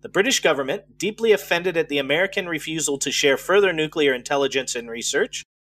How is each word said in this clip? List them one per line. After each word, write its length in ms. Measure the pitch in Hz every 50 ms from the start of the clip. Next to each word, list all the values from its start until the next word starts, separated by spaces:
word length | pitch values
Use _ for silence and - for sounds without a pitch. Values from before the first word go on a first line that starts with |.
The 80 | _ -
British 300 | - 175 196 262 262 -
government, 580 | - 175 156 135 135 131 160 214 - _ _
deeply 340 | _ 156 202 214 - 226 226
offended 460 | 208 185 - - 180 170 175 185 160
at 120 | 165 156 -
the 100 | 147 143
American 500 | 135 131 143 165 190 190 190 202 190 175
refusal 480 | 170 147 - 160 160 160 147 - 139
to 140 | 139 - 143
share 260 | 120 - - 143 135
further 340 | 127 - - 180 208 202 190
nuclear 420 | 170 156 156 151 - 170 151 139 131
intelligence 600 | 123 123 - 147 143 139 131 135 139 123 - -
and 140 | 123 117 117
research, 540 | 113 117 110 - - 147 208 - - - - _ _ _